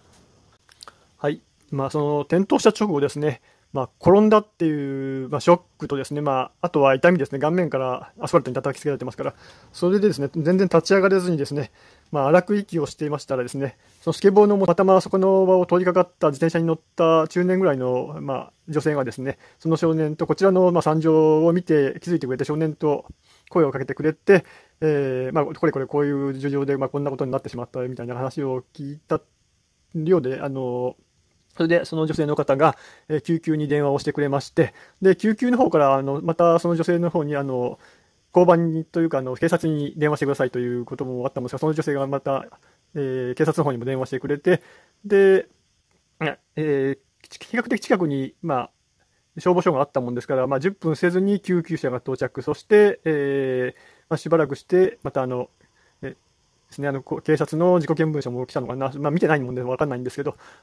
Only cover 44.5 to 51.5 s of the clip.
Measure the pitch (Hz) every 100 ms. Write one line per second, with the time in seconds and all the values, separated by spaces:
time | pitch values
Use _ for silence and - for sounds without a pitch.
44.5 | 180 - - _ _ 208 196 196 190 -
45.5 | _ _ _ _ _ _ - 156 135 _
46.5 | - 156 139 135 135 _ _ - - -
47.5 | 233 240 269 - 220 165 139 135 - 170
48.5 | 131 120 _ _ _ _ _ _ - 180
49.5 | 180 180 139 139 139 123 123 - 135 127
50.5 | 135 160 196 165 151 180 180 196 202 -